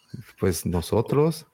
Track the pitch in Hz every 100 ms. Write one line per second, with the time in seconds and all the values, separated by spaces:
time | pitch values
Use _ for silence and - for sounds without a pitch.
0 | _ - - - 95 85 85 87 - 101
1 | - 139 156 160 -